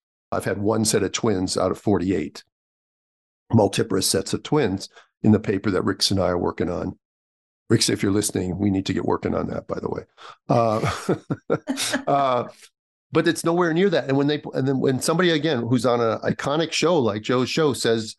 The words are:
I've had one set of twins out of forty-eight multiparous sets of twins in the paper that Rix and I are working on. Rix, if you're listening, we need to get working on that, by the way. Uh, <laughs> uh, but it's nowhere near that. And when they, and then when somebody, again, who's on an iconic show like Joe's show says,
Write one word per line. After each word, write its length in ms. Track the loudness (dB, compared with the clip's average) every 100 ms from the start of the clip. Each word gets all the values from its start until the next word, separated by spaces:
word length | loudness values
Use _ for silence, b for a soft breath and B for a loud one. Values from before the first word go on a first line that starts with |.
| _ _ _
I've 140 | -4
had 140 | -2 -2
one 260 | 0 2
set 180 | 2 2
of 80 | 0
twins 440 | 0 0 0 0 0
out 140 | 0
of 60 | 0
forty-eight 680 | 2 2 2 0 -2 -10 -20 _ _ _ _ _ _ _ _ _ _
multiparous 520 | 2 4 2 -2 0
sets 300 | 0 -2 -2
of 80 | -6
twins 460 | -2 0 0 -2 -8 b b _
in 100 | 4
the 80 | 4
paper 300 | 2 -2 0
that 120 | 0
Rix 280 | -2 -2 -2
and 100 | 0
I 80 | 0
are 100 | 0
working 300 | -2 -2 -4
on. 300 | -2 -6 -8 _ _ _ _ _ _ _
Rix, 180 | 0 2
if 140 | 0
you're 100 | 0
listening, 460 | 0 0 -2 -4 -2
we 120 | 0
need 160 | 0 -2
to 60 |
get 120 | -4
working 300 | -2 -2 -2
on 140 | -2 -4
that, 180 | -6 -6
by 140 | -6
the 80 | -6
way. 140 | -8 -12 B B B 0
Uh, 1500 | 2 4 0 -2 -4 -4 -4 -4 -10 _ -6 -4 -6 -4 -4 0
<laughs> 0 |
uh, 380 | 0 2 0 -4 -12 -20 _ _ _ _
but 140 | 0 0
it's 180 | 0
nowhere 280 | 0 0 2
near 160 | 2 2
that. 180 | 2 0
And 80 | 0
when 100 | 2
they, 160 | -2 -4
and 120 | -4 0
then 100 | 0
when 200 | 0 0
somebody, 300 | 0 2 2
again, 360 | 2 0 -2 0
who's 200 | 2 2
on 140 | 2
an 180 | 2 0
iconic 540 | -2 -2 -2 0 0
show 260 | 0 2 2
like 240 | 2 -2
Joe's 260 | 0 0 0
show 240 | 0 0
says, 420 | 0 0 0 -2